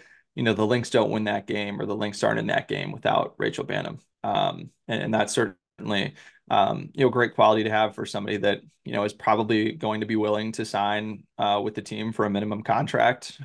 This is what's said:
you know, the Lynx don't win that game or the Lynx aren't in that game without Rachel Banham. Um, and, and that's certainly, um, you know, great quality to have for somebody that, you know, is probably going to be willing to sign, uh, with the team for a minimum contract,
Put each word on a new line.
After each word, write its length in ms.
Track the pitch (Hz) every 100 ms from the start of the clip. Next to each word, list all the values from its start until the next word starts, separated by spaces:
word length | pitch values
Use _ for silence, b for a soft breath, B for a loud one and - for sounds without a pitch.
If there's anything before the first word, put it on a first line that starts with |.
| b b b -
you 80 |
know, 100 | 117
the 120 | 104 107
Lynx 240 | 120 117
don't 220 | 123 107
win 120 | 110
that 240 | 107 101 98
game 320 | 107 101 104
or 60 | 104
the 100 | 104
Lynx 280 | 107 101
aren't 160 | 110 110
in 80 | 110
that 200 | - -
game 240 | 50 50
without 440 | - - 50 - -
Rachel 280 | 57 - -
Banham. 340 | 50 - - _ _
Um, 460 | 104 101 95 87 85 _ -
and, 160 | 113
and 100 | 101
that's 200 | 110 104
certainly, 800 | - 110 - _ - - 104 95 - B B B
um, 380 | 98 98 104 -
you 100 | -
know, 60 | 131
great 260 | 120 117 -
quality 280 | 110 110
to 60 | 107
have 260 | 107 107 101
for 100 | 107
somebody 320 | 104 101 104
that, 220 | 101 98 - _
you 100 | -
know, 120 | 117 104
is 80 |
probably 580 | - - 110 110 113 110
going 300 | - 110 107
to 40 | 104
be 100 | 110
willing 360 | 107 107 110
to 120 | 113 107
sign, 580 | 101 101 104 107 101 - -
uh, 220 | 104 101
with 100 | 104
the 80 | 107
team 320 | 101 107 110
for 120 | 110 107
a 40 |
minimum 320 | 101 107 107
contract, 800 | - 110 143 120 117 123 - -